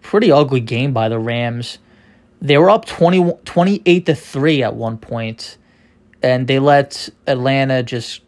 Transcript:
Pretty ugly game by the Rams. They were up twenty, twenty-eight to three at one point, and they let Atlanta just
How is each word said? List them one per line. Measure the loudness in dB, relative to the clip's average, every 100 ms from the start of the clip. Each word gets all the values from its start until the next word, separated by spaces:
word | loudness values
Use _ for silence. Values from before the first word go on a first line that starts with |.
Pretty | 0 2 4
ugly | 4 4 -2
game | -2 -4 -2
by | -2 -2
the | -2
Rams. | -4 -4 -4 -6 -10 -14 _ _ _ _ _ _
They | 2 4
were | 6
up | 4
twenty, | 0 0 2 4 0 -2 -4
twenty-eight | 0 0 0 2 2
to | 2
three | -4 -4 -2 0 0
at | -2
one | -4 -8 -10
point, | -10 -8 -8 -12 -18 -20 _ _ _ _ _ _
and | 0 0 0
they | 2
let | 4 4 2 -8 -16 _ -4
Atlanta | -2 0 0 0 -2
just | -2 -8 -10 -16